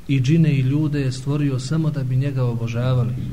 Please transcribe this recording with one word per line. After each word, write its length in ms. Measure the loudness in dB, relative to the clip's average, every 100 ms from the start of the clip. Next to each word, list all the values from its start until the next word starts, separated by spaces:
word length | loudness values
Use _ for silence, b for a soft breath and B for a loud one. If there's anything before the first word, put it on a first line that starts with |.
| -2
I 120 | 0
džine 340 | 4 4 4
i 60 | 2
ljude 400 | 2 0 0 0
je 120 | -2
stvorio 460 | -4 -4 -2 0 -2
samo 320 | -2 -2 0
da 140 | -2
bi 120 | -2 0
njega 280 | 0 0
obožavali. 680 | -2 -2 -2 -2 0 2 0 -2 -6